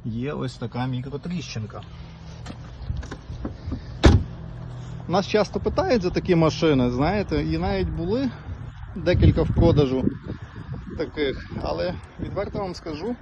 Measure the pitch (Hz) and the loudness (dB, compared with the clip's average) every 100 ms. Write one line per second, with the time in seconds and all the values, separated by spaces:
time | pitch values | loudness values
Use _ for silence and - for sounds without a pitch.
0 | 120 113 135 143 131 - 117 120 127 127 | -4 -4 -4 -4 -6 -6 -6 -4 -4 -4
1 | 135 139 175 180 131 117 104 - - - | -4 -8 -6 -6 -6 -8 -8 -10 -14 -14
2 | - - - - - - - - - - | -14 -14 -14 -14 -12 -12 -14 -12 -8 -6
3 | - - - - - - - - - - | -6 -12 -12 -8 -6 -6 -8 -8 -8 6
4 | - - - - - - - - - - | 8 8 2 -10 -12 -12 -12 -12 -12 -10
5 | - 175 185 214 196 202 214 247 381 240 | 0 2 4 2 2 0 0 0 4 4
6 | 175 - 165 170 160 151 160 139 123 123 | 2 0 4 6 6 4 4 6 4 2
7 | 156 208 190 151 156 160 185 196 175 156 | 2 2 0 0 0 0 0 0 0 -2
8 | 170 233 269 - - - - - - - | -2 0 -2 -4 -12 -10 -12 -14 -12 -2
9 | 160 - - 170 156 - 165 151 135 131 | 2 8 8 6 2 6 6 8 4 4
10 | - - - - - - - - - - | 0 -2 -10 -12 -12 -14 -10 -10 -10 -8
11 | 139 - 139 123 - - 143 156 175 175 | -6 -2 -2 -2 -8 -6 -4 -2 -4 -4
12 | - - 170 180 208 208 196 160 170 147 | -12 -10 -8 -6 -6 -6 -6 -8 -8 -6
13 | 208 247 | -6 -8